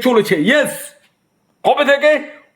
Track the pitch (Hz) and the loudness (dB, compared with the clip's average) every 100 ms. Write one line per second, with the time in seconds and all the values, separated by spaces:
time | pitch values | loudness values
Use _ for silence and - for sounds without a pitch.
0 | 254 226 - 175 147 294 - - - - | 2 0 0 0 0 0 -2 -6 -16 -20
1 | _ _ _ _ _ _ - 269 277 277 | _ _ _ _ _ _ -2 0 2 2
2 | 302 302 302 - _ | 2 0 -2 -18 _